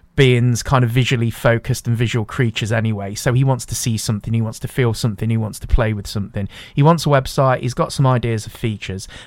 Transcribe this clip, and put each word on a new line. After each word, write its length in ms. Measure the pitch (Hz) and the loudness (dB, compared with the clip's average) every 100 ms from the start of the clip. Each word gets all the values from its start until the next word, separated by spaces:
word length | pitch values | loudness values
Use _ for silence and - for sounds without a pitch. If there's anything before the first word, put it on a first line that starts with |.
| _ - | _ 4
beings, 460 | 131 123 123 117 | 4 6 2 0
kind 220 | - 135 | 2 2
of 60 | 120 | 4
visually 400 | 117 120 120 117 | 2 2 0 0
focused 560 | - 123 117 - 123 120 | 0 0 0 0 -4 -2
and 100 | 113 | 0
visual 280 | 117 120 | 0 -2
creatures 480 | 104 - 117 - 107 | -2 0 -2 0 -2
anyway. 420 | 113 110 104 98 | 0 0 -2 -6
So 180 | 107 - | -4 0
he 120 | 123 | 2
wants 200 | 135 127 - | 2 0 -4
to 80 | |
see 220 | 120 123 110 | -6 -2 -2
something, 380 | - 104 - | -2 -4 -2
he 80 | 113 | -2
wants 160 | 110 - | -2 -6
to 80 | - | -8
feel 260 | - 120 | 0 0
something, 360 | 110 123 98 110 | 0 -2 -2 -2
he 60 | 113 | -2
wants 220 | 110 - | -2 -8
to 60 | - | 2
play 260 | - 110 | 2 4
with 140 | 104 - | 0 -4
something. 420 | 110 98 104 101 - - | -6 -6 -6 -6 -8 -6
He 80 | - | 2
wants 240 | 143 165 151 | 4 4 4
a 20 | |
website, 520 | 143 127 - 135 127 | 2 2 0 2 2
he's 140 | 131 | -2
got 180 | 123 160 | -2 -2
some 140 | - 131 | 2 2
ideas 400 | 127 117 113 110 | 2 0 -4 -6
of 60 | |
features. 560 | - 113 104 - 95 - - | -6 -6 -4 -8 -10 -12 -16